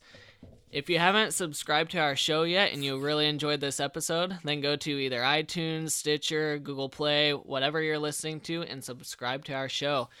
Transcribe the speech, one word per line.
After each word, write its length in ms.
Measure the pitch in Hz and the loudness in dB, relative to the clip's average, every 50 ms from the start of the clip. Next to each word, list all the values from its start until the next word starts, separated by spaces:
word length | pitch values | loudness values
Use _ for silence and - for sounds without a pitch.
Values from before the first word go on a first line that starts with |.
| - - - - - - - _ - - - - - - | -10 -16 -20 -20 -20 -20 -20 _ -20 -20 -20 -20 -18 -8
If 180 | - 143 143 - | -6 -6 -2 0
you 80 | 175 | 2
haven't 360 | 160 170 180 196 214 220 151 151 | 4 4 6 6 6 4 2 0
subscribed 580 | - 185 160 147 - - - 147 151 165 160 | -2 -2 -2 -4 -6 -2 2 2 2 2 2
to 80 | - 175 | 2 2
our 160 | 156 147 139 | 2 2 2
show 280 | 135 - - 156 156 165 | 2 2 2 2 2 4
yet 300 | 170 175 190 202 - - | 4 4 4 4 2 2
and 100 | 143 139 | 0 -2
you 160 | 139 135 135 | -2 -2 -2
really 280 | 139 147 151 151 151 | 0 0 2 2 2
enjoyed 340 | 151 151 147 151 147 147 143 | 2 2 0 0 0 0 0
this 180 | 143 139 131 - | 0 -2 -2 -2
episode, 600 | 143 139 - 160 151 - 165 165 175 185 190 175 - | -4 -4 -4 -4 -2 0 0 0 0 0 -4 -4 -4
then 180 | 147 147 147 | -4 -2 0
go 140 | 139 143 147 | 0 0 0
to 240 | 143 - 156 143 139 | 0 -2 -2 -2 -2
either 200 | 135 131 127 120 | 0 0 0 0
iTunes, 720 | 123 135 147 156 160 - - 175 165 160 160 160 160 156 | 2 2 2 2 0 -2 -2 -2 -2 -2 -2 -2 -2 -2
Stitcher, 640 | - - - 151 151 147 - - 165 151 156 151 147 | -2 -2 0 0 0 0 0 0 0 0 0 0 -2
Google 320 | 147 143 143 143 135 135 131 | -4 -4 -6 -4 -4 -4 -6
Play, 420 | - - 151 147 147 147 147 147 | -4 -2 0 2 4 4 4 4
whatever 480 | 143 - - - 139 131 135 147 151 160 | 2 0 -2 -4 -2 0 0 2 2 2
you're 180 | 156 156 151 151 | 2 2 0 0
listening 400 | 151 151 147 - - 156 156 151 | 0 -2 -4 -4 -4 -6 -6 -6
to, 220 | - - 165 170 170 | -6 -4 -4 -4 -4
and 200 | - - 135 120 | -6 -8 -10 -10
subscribe 600 | - 123 131 - - - - 127 123 131 139 139 | -10 -12 -12 -12 -12 -10 -6 -4 -4 -4 -4 -4
to 80 | 147 143 | -6 -4
our 160 | 135 135 131 | -4 -4 -4
show. 400 | - - 143 143 147 135 120 - - - | -2 -2 0 2 2 2 0 -2 -6 -16